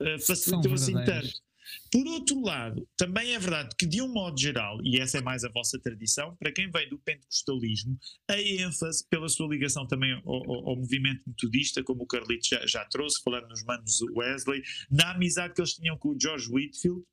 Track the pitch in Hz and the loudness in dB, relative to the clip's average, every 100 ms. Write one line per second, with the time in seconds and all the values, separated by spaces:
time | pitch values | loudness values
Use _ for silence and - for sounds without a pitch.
0 | 151 156 - 180 - 180 139 - 131 123 | -2 0 2 2 2 4 4 4 4 4
1 | 123 170 127 - - _ - - - 240 | 4 2 0 -8 -14 _ -16 -16 0 2
2 | 277 330 262 269 226 143 113 113 - - | 2 0 0 0 0 -2 -2 -4 -4 -2
3 | 180 190 240 233 180 156 123 - 165 190 | 0 0 0 0 0 0 -2 0 2 2
4 | 262 226 180 139 147 120 104 110 139 127 | 2 0 0 2 2 2 -2 -2 2 2
5 | 131 143 127 127 117 120 117 131 123 110 | 2 0 0 -2 -2 -2 -2 -2 -4 -2
6 | 113 - 156 175 151 143 190 165 147 143 | 0 0 -2 -4 -4 -2 0 0 -2 -4
7 | - 147 - - - 131 117 107 113 131 | -6 -8 -4 -2 0 0 2 0 0 -4
8 | - - - 202 202 190 180 - 165 156 | -6 -8 -2 0 2 0 0 -2 -2 -2
9 | - 165 160 - 147 147 139 143 131 131 | 0 0 2 0 0 0 0 0 0 0
10 | 131 123 - 127 131 123 120 127 123 135 | 2 0 -2 -4 -2 -4 -2 -2 0 0
11 | 135 131 - 120 120 127 143 - 131 123 | 0 -2 -6 -4 0 2 2 0 -2 -2
12 | 123 123 110 117 - 120 113 117 104 131 | -2 -4 -2 -2 2 2 2 0 -2 -4
13 | 147 - - 123 117 113 110 120 110 - | 0 0 0 -2 -4 -8 -4 -4 0 0
14 | 117 117 123 135 - 262 262 - - 139 | 0 -2 -2 -2 -2 -2 -4 -10 2 2
15 | 170 180 180 175 175 175 170 - 165 156 | 4 2 2 0 0 0 0 -2 -4 -2
16 | 151 139 143 151 113 127 143 - 180 180 | -2 0 -2 -2 0 0 0 0 -2 -2
17 | - | -8